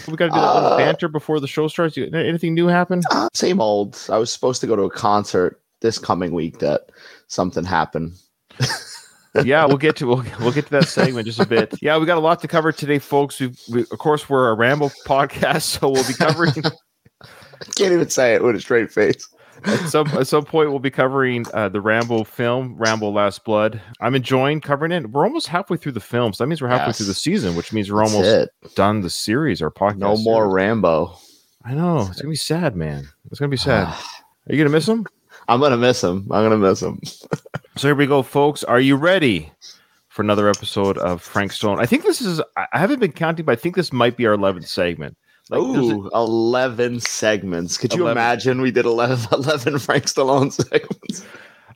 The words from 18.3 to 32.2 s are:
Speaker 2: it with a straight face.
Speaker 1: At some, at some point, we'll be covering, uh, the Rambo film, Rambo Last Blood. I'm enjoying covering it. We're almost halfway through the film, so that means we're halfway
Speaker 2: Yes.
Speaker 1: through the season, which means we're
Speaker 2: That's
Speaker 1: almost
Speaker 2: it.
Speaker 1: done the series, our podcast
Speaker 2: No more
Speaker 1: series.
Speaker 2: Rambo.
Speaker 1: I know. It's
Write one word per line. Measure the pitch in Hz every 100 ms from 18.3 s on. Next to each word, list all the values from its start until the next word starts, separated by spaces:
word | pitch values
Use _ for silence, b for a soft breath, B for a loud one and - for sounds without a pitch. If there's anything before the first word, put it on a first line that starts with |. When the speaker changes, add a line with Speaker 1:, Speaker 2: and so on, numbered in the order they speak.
Speaker 2:
it | 104
with | 117 101
a |
straight | - 120 101
face. | - 101 - - B B B 196
Speaker 1:
At | - 165
some, | 151 151
at | 139 131
some | 151 147
point, | 160 151
we'll | 139
be | 131
covering, | 143 131 139 127 123 113
uh, | - 101
the | 101
Rambo | 104 110 117 113
film, | 107 - 120 127 127 87
Rambo | 113 110 107
Last | 104 101 -
Blood. | - 107 107 110 B -
I'm | 117
enjoying | 135 120 131 135 156
covering | 143 139 165
it. | 175 107
We're | 135 196
almost | 330 -
halfway | 175 - 175
through | 151
the | 113
film, | - 123 117
so | 98
that | 127
means | 165
we're | 123
halfway | 127 143
Speaker 2:
Yes. | 113
Speaker 1:
through | 101
the | 92
season, | - 202 101 85
which | -
means | 107 98
we're | 104
Speaker 2:
That's | 110
Speaker 1:
almost | 104 95 101 - -
Speaker 2:
it. | - -
Speaker 1:
done | 98 107
the | 87
series, | - - 120 160 85
our | 78
podcast | - 101 101
Speaker 2:
No | 101 110
more | 113 113
Speaker 1:
series. | 107
Speaker 2:
Rambo. | 95 98 113 107 80 85 87 b b b _ 117
Speaker 1:
I |
know. | 139 175 156 98
It's | -